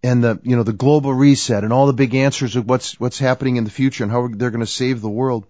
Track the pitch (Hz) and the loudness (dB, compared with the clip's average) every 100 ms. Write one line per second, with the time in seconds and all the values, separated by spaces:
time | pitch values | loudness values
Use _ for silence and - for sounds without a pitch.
0 | 127 123 117 107 123 123 110 107 127 151 | 2 2 2 0 0 0 0 0 2 2
1 | 135 131 143 135 - 107 107 123 139 127 | 2 4 4 4 2 -2 0 2 2 2
2 | 135 131 135 - 127 117 110 127 - - | 0 2 0 0 -4 -4 -2 -2 -2 -6
3 | 123 - 131 127 131 123 110 - 135 - | -6 -2 0 0 0 -2 -2 0 -2 0
4 | 107 117 123 104 123 113 110 - 127 123 | -2 -2 -4 -4 -4 -4 -6 -4 -4 -2
5 | 107 107 131 120 101 | -4 -2 -2 -2 -8